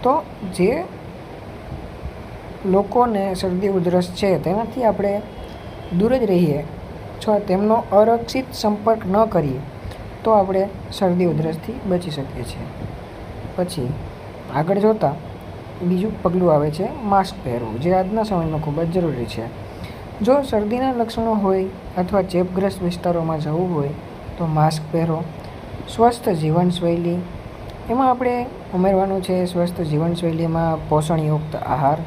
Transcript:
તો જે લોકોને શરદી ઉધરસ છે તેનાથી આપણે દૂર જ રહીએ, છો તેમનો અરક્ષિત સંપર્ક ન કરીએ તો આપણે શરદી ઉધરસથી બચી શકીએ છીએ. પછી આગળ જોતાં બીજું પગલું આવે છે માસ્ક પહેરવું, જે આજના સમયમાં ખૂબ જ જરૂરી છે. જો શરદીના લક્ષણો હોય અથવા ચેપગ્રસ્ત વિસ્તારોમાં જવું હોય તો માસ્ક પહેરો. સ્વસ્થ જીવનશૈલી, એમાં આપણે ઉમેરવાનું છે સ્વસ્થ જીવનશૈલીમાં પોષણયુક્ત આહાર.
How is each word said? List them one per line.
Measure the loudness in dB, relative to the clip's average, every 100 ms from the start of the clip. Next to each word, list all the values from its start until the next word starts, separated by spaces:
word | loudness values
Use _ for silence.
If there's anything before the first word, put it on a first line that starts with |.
તો | 4 2 0 -10 -10 2
જે | 2 2 -2 -10 -14 -14 -14 -14 -14 -14 -12 -12 -12 -12 -12 -12 -14 -14 -14 -6 2
લોકોને | 2 4 2 4 2 0 0
શરદી | -2 0 2 2
ઉધરસ | 4 2 0 0
છે | 2 2
તેનાથી | 2 0 -2 0 2
આપણે | 2 0 -2 -4 -14 -14 -14 -14 -14 -4 2
દૂર | 4
જ | 4 4
રહીએ, | 4 4 2 -4 -10 -12 -14 -14 -8
છો | 0 0 2
તેમનો | 0 4 2 4
અરક્ષિત | 6 8 6 2 -4 -4
સંપર્ક | -2 0 2 2 2 2
ન | 4 4
કરીએ | 2 0 -2 -6 -12 -12 -12 -14 -4
તો | 4
આપણે | 4 4 2 0 -4 -10
શરદી | 0 2 4 2
ઉધરસથી | 2 0 -2 -8 -8 -2
બચી | -2 -2
શકીએ | -6 -8 -8
છીએ. | -8 -8 -10 -10 -10 -10 -14 -14 -12 -12 -10
પછી | -4 -4 -2 -4 -4 -8 -12 -14 -14 -6
આગળ | -2 0 4
જોતાં | 4 4 2 0 -8 -12 -12 -14 -14 -4
બીજું | 0 0 0 0
પગલું | 0 2 4
આવે | 4 2
છે | -2 -4 -4
માસ્ક | 2 2 2 -4
પહેરવું, | -4 -4 -4 -2
જે | 2
આજના | 2 2 0
સમયમાં | 0 0 0 -2
ખૂબ | -2 -2
જ | 0
જરૂરી | 0 0 -2 -4
છે. | -6 -8 -10 -14 -12 -12 -12 -14 -2
જો | 4 4
શરદીના | 4 0 0 0 0
લક્ષણો | 0 -2 0 0 2
હોય | 2 2 0 -6 -8 -4
અથવા | 0 2
ચેપગ્રસ્ત | 2 0 0 2 0 0
વિસ્તારોમાં | -4 -2 0 0 0 0
જવું | 0 0 0
હોય | 0 -2 -4 -10 -14 -12 -4
તો | 0 4
માસ્ક | 4 2 -2
પહેરો. | 0 0 0 -4 -10 -12 -12 -12 -12 -10
સ્વસ્થ | 4 4 4 0 0
જીવનશૈલી, | 2 4 4 2 0 2 0 -2 -4 -12 -14 -14 -14 -12 -2
એમાં | 2 4
આપણે | 4 2 0 -2 -8 -4
ઉમેરવાનું | 2 4 4 4 0
છે | 0 0 2
સ્વસ્થ | 2 0 0
જીવનશૈલીમાં | 0 2 2 2 0 0 0 2 2 0 2
પોષણયુક્ત | 2 4 2 2 0 -2 -6
આહાર. | -2 2 2 2